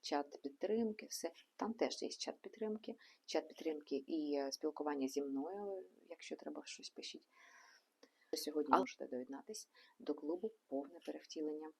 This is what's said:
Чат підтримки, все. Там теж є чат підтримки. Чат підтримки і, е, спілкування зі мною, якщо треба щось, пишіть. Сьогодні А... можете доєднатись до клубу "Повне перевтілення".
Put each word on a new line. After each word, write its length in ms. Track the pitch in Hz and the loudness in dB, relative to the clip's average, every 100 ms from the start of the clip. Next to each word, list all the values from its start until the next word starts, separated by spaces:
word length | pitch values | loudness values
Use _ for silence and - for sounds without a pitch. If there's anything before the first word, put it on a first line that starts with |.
Чат 420 | - 147 143 - | 4 2 2 -4
підтримки, 640 | 139 - 185 220 226 214 - | -8 -2 2 4 4 0 -6
все. 260 | - 170 - - - | -4 -4 -6 -20 -4
Там 180 | 196 | -2
теж 280 | 226 135 - | 2 2 2
є 60 | - | -4
чат 280 | - - - | -2 -4 -4
підтримки. 540 | 202 - 220 214 - 226 - - - | -10 -4 -2 -2 -4 -10 -12 -20 0
Чат 220 | 160 - | 0 0
підтримки 480 | - 160 151 147 139 | -4 -2 -2 0 -2
і, 380 | 135 160 147 | 2 0 4
е, 180 | 143 139 | 2 2
спілкування 560 | - 156 147 147 143 135 | 0 -2 0 0 2 2
зі 140 | 143 | 2
мною, 640 | 143 135 151 202 202 190 185 - - | 0 0 0 -2 -2 -4 -6 -18 -14
якщо 280 | 165 - - | -12 -8 -6
треба 260 | - 151 | -6 -8
щось, 260 | 147 - - | -8 -10 -10
пишіть. 340 | - - - _ - - - - - _ _ - _ _ | -8 -8 -8 _ -20 -20 -20 -20 -20 _ _ -20 _ _
Сьогодні 420 | 160 - 151 147 | -2 2 2 8
А... 40 | 180 | 8
можете 280 | 220 - 135 | 8 -2 -6
доєднатись 600 | 127 127 277 - 214 - - - _ | -4 -6 -8 -8 -10 -10 -18 -20 _
до 160 | - | -2
клубу 360 | 143 147 175 220 - _ | -2 0 0 -2 -4 _
"Повне 320 | 135 143 170 - | -2 -2 -8 -6
перевтілення". 680 | 151 - 160 151 151 156 | -6 -6 -2 0 0 -6